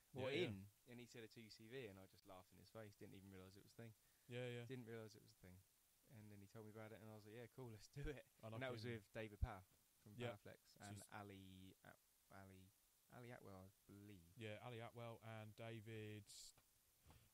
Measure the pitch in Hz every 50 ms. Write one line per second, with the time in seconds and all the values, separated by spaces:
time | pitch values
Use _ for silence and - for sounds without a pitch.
0 | - - - - - 131 139 160 180 143 107 95 98 104 - - - - 120 120
1 | 120 113 - 123 113 107 - 120 113 107 98 - 113 110 120 135 131 104 95 95
2 | 95 95 - - - 98 95 92 92 - - 90 95 - - 113 110 104 101 -
3 | 107 101 98 98 95 98 98 92 92 95 98 98 - - - - 117 113 110 -
4 | - - - - - - 123 120 127 123 120 120 120 120 131 123 123 110 117 113
5 | 110 107 - - - 110 110 - - 92 90 92 - - - - - - - -
6 | - - - 110 107 104 104 101 101 98 - 113 107 107 104 110 110 110 110 98
7 | 104 110 107 107 104 107 104 120 120 110 - - 131 120 110 104 - - - 143
8 | 143 151 143 123 - - - - - 110 110 113 131 131 127 117 107 120 120 113
9 | 98 - - 117 110 110 104 98 - 123 110 95 98 - - - - - - -
10 | - 107 104 120 120 120 117 101 - 104 98 - - - - - 104 101 101 101
11 | 98 - - 107 101 101 98 98 95 95 95 92 95 95 90 - - 95 90 -
12 | - - - - - - - 98 98 95 95 95 95 95 - - - - - -
13 | - - - 123 123 120 123 - - 98 98 95 92 98 - - - - 101 101
14 | 101 104 104 92 85 82 87 - 113 107 104 104 107 123 123 113 117 117 - 117
15 | 117 117 113 107 110 113 113 110 107 110 107 - 117 113 117 113 104 110 113 110
16 | 107 107 107 107 107 - - - - - - - - - - - - - - -
17 | - - - - - -